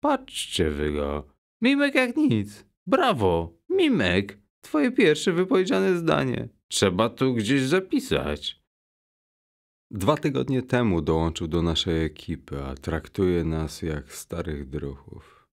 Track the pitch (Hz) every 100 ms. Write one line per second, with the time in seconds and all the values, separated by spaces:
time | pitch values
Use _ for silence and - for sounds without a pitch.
0 | 302 277 - - - - 80 73 76 73
1 | 71 73 71 _ _ _ 233 277 285 277
2 | 254 254 302 110 101 - - _ - -
3 | - 156 98 82 82 - _ 381 320 214
4 | 92 90 202 - _ _ - 302 262 -
5 | 196 151 - 170 185 190 185 190 190 175
6 | 160 151 135 117 113 _ _ - 101 90
7 | 113 - 131 120 104 139 131 180 190 285
8 | - 69 69 73 - - _ _ _ _
9 | _ _ _ _ _ _ _ _ _ 104
10 | 95 151 156 131 131 131 127 123 120 85
11 | 76 80 82 82 85 85 82 80 - 82
12 | 80 - - 76 - 69 67 67 - 80
13 | - - 92 87 80 80 80 - 82 76
14 | 71 - - 82 82 73 69 73 71 69
15 | - - - _ _